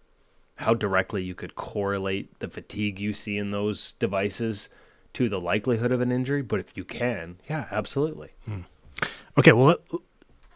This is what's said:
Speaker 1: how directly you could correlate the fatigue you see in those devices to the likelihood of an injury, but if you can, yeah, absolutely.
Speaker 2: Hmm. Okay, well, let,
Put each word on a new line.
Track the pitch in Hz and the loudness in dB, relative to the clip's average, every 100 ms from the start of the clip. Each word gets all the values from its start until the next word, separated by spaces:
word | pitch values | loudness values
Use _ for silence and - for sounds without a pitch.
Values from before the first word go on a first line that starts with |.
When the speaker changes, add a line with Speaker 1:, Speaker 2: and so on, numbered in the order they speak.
| _ _ _ _ _ - | _ _ _ _ _ -4
Speaker 1:
how | - | 0
directly | 113 104 95 95 104 | 2 2 2 0 -2
you | 92 90 | -4 -8
could | 92 - | -10 -10
correlate | - 107 98 98 98 98 - - | -6 -2 0 0 0 -2 -4 -10
the | 95 | -10
fatigue | - 90 - 104 98 | -10 -10 -4 -2 -2
you | 104 | -4
see | 101 - 101 | -4 -4 -4
in | 101 | -2
those | 101 104 101 - | 0 0 -2 -6
devices | - 113 98 101 - 113 104 - - - _ _ | -2 0 0 -2 -2 -4 -4 -10 -20 -20 _ _
to | - 120 | -2 0
the | 95 | 0
likelihood | 87 101 127 117 120 | 0 0 2 2 2
of | 123 | 2
an | 123 | 2
injury, | 127 131 143 | 0 0 -2
but | 123 104 | 0 -2
if | 90 - | -4 -10
you | |
can, | 90 - 120 104 85 90 - | -10 -4 -2 -2 -6 -12 -6
yeah, | 151 110 | -6 -4
absolutely. | 101 101 135 156 151 - - - | -4 -2 -2 -2 -4 -14 -14 -8
Speaker 2:
Hmm. | 101 85 - - - - - - - | -8 -10 -18 -18 -6 -6 -6 -2 6
Okay, | 139 | 8
well, | 117 135 | 10 8
let, | 170 - - - _ - - - | 6 0 -10 -10 _ -20 -20 -20